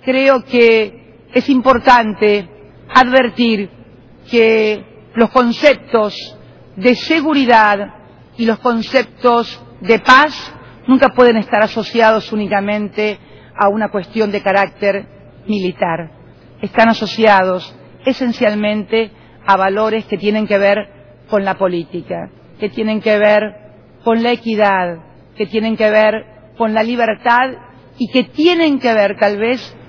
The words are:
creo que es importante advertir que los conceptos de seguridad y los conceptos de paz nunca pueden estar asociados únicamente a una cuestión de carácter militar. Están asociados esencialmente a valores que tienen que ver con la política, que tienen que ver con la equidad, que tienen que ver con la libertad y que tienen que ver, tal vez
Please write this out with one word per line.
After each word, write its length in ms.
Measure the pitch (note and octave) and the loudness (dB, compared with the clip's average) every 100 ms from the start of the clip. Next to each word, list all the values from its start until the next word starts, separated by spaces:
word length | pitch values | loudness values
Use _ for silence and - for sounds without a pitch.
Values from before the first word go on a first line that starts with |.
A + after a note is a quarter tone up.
creo 400 | - C4 C4+ C4+ | -2 0 2 0
que 840 | - B3 A#3 A3+ G#3+ - - - _ | 0 2 4 2 -2 -10 -20 -20 _
es 160 | A#3+ - | -4 0
importante 960 | C4 B3 A#3+ - B3 A3 G#3 G#3+ G#3 F#3 - - - - | 0 2 2 4 4 2 0 0 0 -4 -20 -20 -20 -2
advertir 760 | B3+ B3 C4 A#3+ - A#3 G#3+ G3+ - - - - - - | 2 4 2 0 0 0 0 -6 -14 -20 -20 -20 -20 -4
que 540 | A#3+ A3+ A3 G#3+ G#3 G3 - - A3+ | 0 2 2 0 -4 -10 -20 -12 -2
los 140 | A3+ | 2
conceptos 1080 | C4 A#3+ A#3 D4 C4+ - A3+ G#3 - - - - - - - | 2 0 2 2 2 -2 -2 -2 -6 -18 -20 -20 -20 -20 -2
de 200 | G3 B3+ | 0 0
seguridad 1000 | - D#4+ D4 C#4+ B3 A#3 G#3+ G3+ G3+ - - - - - | -2 -2 0 0 4 4 4 0 -6 -14 -20 -20 -20 -4
y 80 | A3+ | -2
los 140 | G#3+ | -2
conceptos 1040 | B3 A#3 - C4 A#3+ - B3 A#3 A3+ - - - | -2 -2 0 -2 -2 -2 0 0 -2 -12 -20 -16
de 180 | F#3 A3+ | -2 0
paz 540 | - B3+ D4+ - - - - - - | 4 4 4 -4 -16 -20 -20 -14 0
nunca 220 | C4 C4+ | 2 2
pueden 280 | - B3 A3+ | 4 4 4
estar 240 | G3 G#3 | 0 -2
asociados 680 | G#3+ A#3 G#3 A#3 A3 A3 - | 0 -2 -6 2 2 2 -2
únicamente 880 | G#3+ G3+ G3+ G3+ G#3 G#3 - G#3+ G3+ - - - - | -6 -4 -4 -2 -6 -6 -6 -6 -6 -16 -20 -20 -2
a 140 | G3+ | -2
una 200 | G#3 G#3+ | 0 -4
cuestión 420 | G#3 F3+ A3+ G#3+ | -6 -8 -4 -4
de 100 | G3+ | -2
carácter 640 | G3+ G3 G3 - G3+ G3 - - - - - | 0 0 0 -2 -4 -4 -8 -20 -20 -20 -6
militar. 640 | G#3 F#3 - F3+ E3 D#3+ - - - - - | -4 -4 -4 -4 -4 -8 -18 -20 -20 -20 -14
Están 280 | G3+ - A3+ | -6 0 2
asociados 880 | A3+ G3+ - A3 G3 F#3 F3+ - - - - - | 2 -4 0 2 4 2 -4 -8 -20 -20 -6 -4
esencialmente 1080 | C4 B3+ A3+ A3+ G#3 G#3 G#3+ F#3+ A3+ A3 - - - - | -2 -4 -2 -2 -2 -4 -4 -4 -4 -4 -10 -20 -10 0
a 120 | G3 | 2
valores 480 | F#3+ G3 A3 A3 G#3 | 2 0 -2 -2 -6
que 120 | G3 | -4
tienen 300 | G#3 G#3+ G#3+ | -2 -2 0
que 100 | G3+ | 0
ver 200 | G3+ G3+ G#3 - - - - | 2 0 -4 -18 -20 -20 -4
con 160 | G#3+ G3 | -4 -2
la 100 | F#3+ | -2
política, 760 | F#3+ F3+ E3 F3 - E3+ F#3+ - - - | -2 -4 -8 -12 -10 -12 -12 -20 -20 -10
que 100 | G#3 | -10
tienen 320 | - A3 A3 | -6 -4 -4
que 160 | A3 G#3+ | 0 2
ver 380 | G#3 G#3 G#3 - - - - _ | 4 2 0 -12 -20 -20 -20 _
con 200 | - A3+ | -2 0
la 80 | A#3 | 0
equidad, 680 | A#3+ A#3 G#3+ G#3 F#3+ F3+ E3 - - - - | -2 -4 0 2 2 -2 -8 -18 -20 -20 -8
que 100 | G#3+ | -4
tienen 320 | A3 A3 A3 | -4 -4 0
que 120 | G#3+ | 2
ver 360 | G#3+ G#3+ G#3+ - - - - | 2 2 0 -10 -20 -20 -6
con 160 | A3+ | -2
la 100 | A3 | -2
libertad 680 | A3+ A#3+ A3+ G#3 A#3+ A#3+ C4 B3 - - - - | -2 -2 -2 -2 0 0 0 -6 -20 -20 -20 -10
y 120 | A#3+ | -2
que 120 | C4 | -2
tienen 560 | - - D#4+ F4 D#4+ C#4 | -2 0 0 2 0 0
que 140 | B3 | 0
ver, 240 | A3 G3+ G3+ | 0 0 0
tal 200 | G3+ G#3 | -2 0
vez 380 | A3 B3 - - | -4 -4 -8 -20